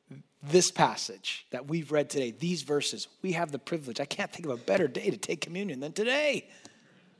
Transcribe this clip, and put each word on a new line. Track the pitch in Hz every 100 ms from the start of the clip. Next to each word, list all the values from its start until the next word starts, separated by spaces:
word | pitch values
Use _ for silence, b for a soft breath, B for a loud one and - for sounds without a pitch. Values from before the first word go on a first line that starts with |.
| - 135 - _
this | 143 175 175
passage | - 135 104 - 98 - - -
that | 127 143
we've | 165 143
read | 151 147
today, | 147 120
these | 113 175 170
verses, | 135 147 - 107 - -
we | -
have | 165 165
the | 143
privilege. | - 165 135 113
I | 143
can't | - 196
think | - 160
of |
a | 120
better | - 190 147
day | - 202
to | 113
take | - 170
communion | - 175 202 127
than | 147
today. | 180 233 277 302 214 - B B B B B B B